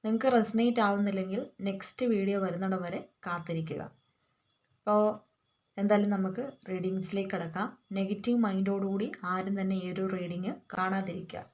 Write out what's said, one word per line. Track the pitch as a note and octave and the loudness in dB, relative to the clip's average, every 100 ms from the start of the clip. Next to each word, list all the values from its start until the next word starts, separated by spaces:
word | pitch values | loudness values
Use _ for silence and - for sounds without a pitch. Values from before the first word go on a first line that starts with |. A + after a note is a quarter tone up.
നിങ്ങൾക്ക് | A3 A3+ C4 B3 | 0 2 6 4
റെസനേറ്റ് | G#3 A3 A#3+ A#3+ G#3 | 4 4 4 4 4
ആവുന്നില്ലെങ്കിൽ | G3+ G3+ G3 F#3+ G3 C#4+ - G3 | 4 2 0 -2 -4 -6 -4 -4
നെക്സ്റ്റ് | G3 - - B3 | -4 -8 -2 2
വീഡിയോ | G#3 G3 G3+ | 2 2 2
വരുന്നിടം | F#3 E3+ F#3+ F#3 F3 | 0 0 0 0 -2
വരെ | - - _ F#3 | -6 -10 _ -8
കാത്തിരിക്കുക. | F3 E3 E3 D#3+ D3+ D3+ _ _ _ _ _ _ _ _ _ | -6 -4 -4 -4 -6 -8 _ _ _ _ _ _ _ _ _
അപ്പോൾ | - G#3 G#3+ G#3+ _ _ _ _ _ - | 2 4 4 0 _ _ _ _ _ -2
എന്തായാലും | G3+ G#3 G#3 G3 | 4 4 4 2
നമുക്ക് | F#3+ F#3+ C4+ - - | 0 -2 -8 -12 -8
റീഡിങ്സിലേക്ക് | F#3 F#3 F#3+ - G3 F#3+ | -4 -2 -2 -2 -4 -2
കടക്കാം. | F#3 E3 F3+ G#3 - _ G3 | -4 -4 -4 -6 -8 _ -4
നെഗറ്റീവ് | G3 G3+ A#3+ A#3+ G#3+ | -2 -2 0 2 4
മൈൻഡോടുകൂടി | F#3+ F#3+ G3 G3 G3 G#3+ - F3+ | 2 2 0 0 -2 -4 -6 -4
ആരും | F#3 F#3+ G3 | -2 -2 -2
തന്നെ | F#3+ F#3+ | 0 0
ഈ | F3+ | -2
ഒരു | F3+ F#3+ F#3 | -2 -2 -2
റീഡിങ് | F3 F3 F#3+ - _ | -4 -4 -4 -6 _
കാണാതിരിക്കുക | F#3 F#3 F#3+ F#3+ F3+ - - - | -2 0 0 -2 -8 -10 -12 -14